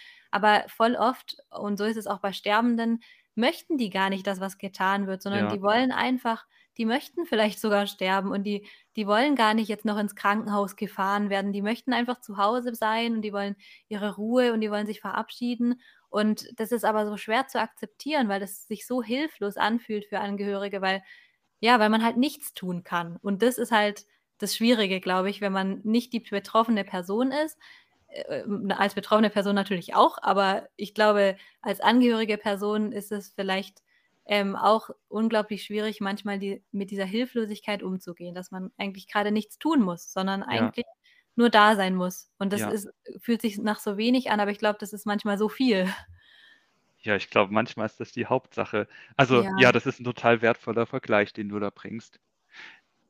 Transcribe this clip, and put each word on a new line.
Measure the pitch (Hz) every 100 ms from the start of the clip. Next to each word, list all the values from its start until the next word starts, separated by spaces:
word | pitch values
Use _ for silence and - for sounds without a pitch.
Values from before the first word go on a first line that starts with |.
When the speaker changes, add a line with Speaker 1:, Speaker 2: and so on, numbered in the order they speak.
| - - _
Speaker 1:
Aber | 202 214 208 -
voll | - 226 247
oft, | 220 254 - - _
und | - 202 196
so |
ist | 214 220
es | 214
auch | 196
bei | 202
Sterbenden, | 190 202 214 240 233 226 233 - - _
möchten | - 247 339 - 302
die | 214
gar | 190 190
nicht, | 196 190
dass | 190
was | 190 -
getan | 196 - 190 196 196
wird, | 190
sondern | 202 202 208
Speaker 2:
Ja. |
Speaker 1:
die | 208
wollen | 196 226 262
einfach, | - 247 254 233 226 - _ _ -
die | 220
möchten | 254 - - 330
vielleicht | 220 214 208
sogar | 220 202 202
sterben | - 185 190 190
und | 190
die, | 196 202 208 - _ -
die | 202
wollen | 208 294 262
gar | 220
nicht | 220 214
jetzt | 208
noch | 220 208
ins | 208 -
Krankenhaus | 202 208 214 208 196 -
gefahren | 196 - 196 208 208
werden. | 196 202
Die | 202
möchten | 202 240 -
einfach | 240 240 240
zu | - 202
Hause | 202 247 240
sein | 233 214 226 233
und | 226
die | 214
wollen | 202 202 202 - - _
ihre | 214 208 190
Ruhe | 214 247 247
und | 220
die | 214
wollen | 208 214
sich | 214
verabschieden. | 196 - 226 - 240 240 240 247 _ _ _
Und | 208 214 214 - -
das | 220
ist | 233
aber | 208 214 208
so | 208
schwer | - 226 262
zu | -
akzeptieren, | 220 - 214 _ 277 302 226
weil | 196
das | 196 - -
sich | 208 -
so | 254
hilflos | 214 254 302 - 202 196
anfühlt | 208 233 - 208 202
für | 202
Angehörige, | 208 202 202 196 202 196
weil, | 190 190 - - _ _ _ _
ja, | 226 247
weil | 214
man | 220
halt | 226 226
nichts | 285 - -
tun | - 185 175
kann. | - 175 170 170
Und | 202 196
das | 233 247
ist | 233
halt | 226 208 202 - _ _ _
das | 202 -
Schwierige, | 226 247 196 185
glaub | 185 180 190
ich, | 196
wenn | 202
man | 190 190 196
nicht | 214 226 240
die | 226
betroffene | - 202 196 220 226 214
Person | 196 185 175 208 262
ist. | 277 311 - - - _ _ _
Äh, | - - 131
ähm, | - 202 196 -
als | 202
betroffene | 202 190 214 214
Person | 208 196 202
natürlich | 196 185 - -
auch, | 294 -
aber | - 196 196 196 - -
ich | 202
glaube, | - 214 208 196 190 - _
als | 202 196
angehörige | - 240 247 226 220 208
Person | 214 196 208 214 214
ist | 208 196
es | 208 196
vielleicht, | - 190 190 202 - _ _ _ _ -
ähm, | 208 196 196
auch | 196 220 - - _
unglaublich | 208 226 220 208 196
schwierig, | - 208 214 208
manchmal | 196 202 202 196
die, | 196 196 _
mit | 196 196
dieser | 196 190
Hilflosigkeit | 220 254 240 220 208 - 202
umzugehen, | 185 185 - 175 175
dass | 175 180
man | 185 185 -
eigentlich | 202 190 -
gerade | 214 208
nichts | 214 - -
tun | 302 320
muss, | 190 175 -
sondern | 190 190 196 247
Speaker 2:
Ja. | 226 220
Speaker 1:
eigentlich | - - - _ _ _ -
nur | 233
da | 220 208 214
sein | 190 185
muss. | 180 - - _
Und | 196
das | 208
Speaker 2:
Ja. | 208
Speaker 1:
ist, | 214 196 - - -
fühlt | - 226
sich | 233 202
nach | 214 208
so | - 202
wenig | 226 254 247
an, | 208
aber | 202
ich | 208
glaub, | 214 208
das | 202
ist | 208 214
manchmal | 208 214 202
so | 214
viel. | - 262 190 185 - - - _ - - _ _ _ _ _
Speaker 2:
Ja, | - 101
ich | -
glaub, | 110 98
manchmal | 107 120 - 110
ist | -
das | 117
die | - 113
Hauptsache. | 131 - - 107 107 104 - - -
Also, | 131 127
Speaker 1:
Ja. | 98
Speaker 2:
ja, | 95 127
das | 117 135
ist | -
ein |
total | 123 117 117 117
wertvoller | 113 120 - 113 117
Vergleich, | 131 - 107 104
den | - 104
du | 101
da | 101
bringst. | - - 113 - _ _ _ _ - - - _ _ _